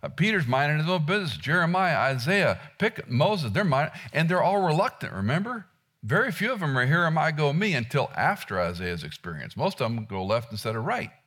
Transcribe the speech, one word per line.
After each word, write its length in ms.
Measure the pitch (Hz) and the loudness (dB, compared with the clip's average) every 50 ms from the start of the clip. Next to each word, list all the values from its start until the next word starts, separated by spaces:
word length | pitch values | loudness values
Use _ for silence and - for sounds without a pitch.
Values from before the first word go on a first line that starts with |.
| - | -10
Uh, 60 | 139 | -10
Peter's 360 | 135 - 165 214 220 190 151 | -2 0 0 2 2 2 0
minding 320 | 117 127 131 143 147 151 | 2 2 2 2 2 2
his 120 | 151 156 165 | 0 2 0
own 160 | 185 180 151 | 0 0 0
business. 320 | 147 190 208 196 156 104 | 0 0 0 0 -2 -6
Jeremiah, 600 | - - 131 156 180 170 165 175 185 190 180 151 98 117 135 135 | -6 -4 0 2 2 2 2 2 2 2 2 2 2 2 2 0
Isaiah, 460 | 127 117 147 190 202 175 123 92 87 - - - | 0 0 2 2 4 4 2 2 0 -6 -18 -6
pick 320 | _ 196 226 - - - - | _ -2 -2 -2 -4 -8 -2
Moses, 420 | 120 120 151 196 214 190 151 117 | 2 2 4 4 2 0 -2 -2
they're 120 | 98 180 208 | 0 0 2
mind-, 280 | 175 135 135 151 - - - - - - | 2 2 2 0 -2 -6 -12 -16 -4 0
and 140 | 143 165 | 0 2
they're 160 | 165 180 180 - | 2 2 2 2
all 180 | 170 196 202 | 4 2 2
reluctant, 520 | 190 170 151 165 202 247 - - - - - | 2 2 2 2 2 0 -2 -6 -10 -8 -6
remember? 540 | 95 98 107 147 170 202 240 247 226 185 _ _ _ _ _ _ _ - | -4 -2 0 0 0 0 -2 -6 -10 -10 _ _ _ _ _ _ _ -4
Very 280 | 107 143 196 247 269 | 0 2 2 2 0
few 200 | 165 - 190 233 | -2 -2 -2 -2
of 80 | 262 208 | -2 -2
them 160 | 175 151 135 | -2 0 2
are, 80 | 127 123 | 2 4
"Here 180 | 131 156 175 175 | 4 4 4 4
am 120 | 165 160 | 2 2
I, 140 | 165 147 160 | 2 2 2
go 220 | 156 147 156 143 139 | 2 2 0 2 2
me," 220 | 170 208 214 170 | 2 2 2 0
until 360 | 127 113 120 - - 127 - - | 0 -2 0 0 -2 -2 0 -2
after 440 | - 104 160 202 196 - - 98 92 | 0 0 0 0 -2 -6 -4 -2 0
Isaiah's 440 | 90 85 87 85 92 90 87 85 76 | 0 0 -2 -4 -4 -4 -4 -6 -6
experience. 520 | 78 - - - 87 82 76 62 - - | -10 -14 -12 -10 -10 -10 -10 -10 -10 -6
Most 260 | - 143 190 190 - | -4 -4 -4 -2 -2
of 100 | 127 110 | -4 -2
them 140 | 117 117 107 | -2 -4 -6
go 200 | 107 98 95 95 | -6 -6 -6 -2
left 260 | 95 110 117 117 - | 0 0 0 0 -4
instead 240 | 107 107 - 113 110 | -12 -6 -6 -4 -4
of 80 | 113 117 | -4 -4
right. 280 | 165 233 240 170 101 - _ _ | -4 -4 -4 -6 -10 -12 _ _